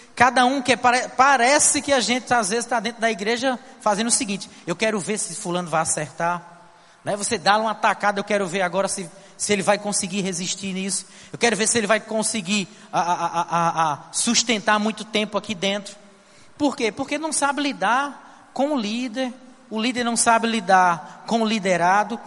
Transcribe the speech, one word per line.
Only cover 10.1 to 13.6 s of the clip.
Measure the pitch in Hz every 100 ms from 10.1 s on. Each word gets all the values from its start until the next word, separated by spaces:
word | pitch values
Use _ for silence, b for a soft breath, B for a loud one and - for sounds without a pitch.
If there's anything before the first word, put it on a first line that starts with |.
| 196
resistir | 185 170 180 - 196
nisso. | 185 196 - - B B
Eu | -
quero | 233 196
ver | 214
se | 240
ele | 202
vai | 214
conseguir | - 220 208 226 175 208 175 B B
a, | 170
a, | 170 170 170
a, | 170
a, | 170 170